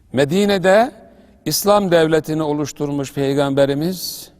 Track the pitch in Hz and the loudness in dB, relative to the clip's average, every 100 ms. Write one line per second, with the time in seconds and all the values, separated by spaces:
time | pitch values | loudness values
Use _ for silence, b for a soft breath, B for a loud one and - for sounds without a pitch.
0 | b 123 143 185 202 196 185 202 254 - | b -2 0 0 0 0 4 4 2 -4
1 | - b b b 151 151 202 208 190 170 | -20 b b b -6 -2 2 2 4 2
2 | 160 160 156 156 151 147 147 - 143 143 | 4 0 -2 -4 -2 -4 -6 -6 -6 -6
3 | 131 - 139 139 139 139 139 139 165 180 | -6 -4 -2 0 0 2 2 0 -4 -6
4 | - - - | -10 -14 -18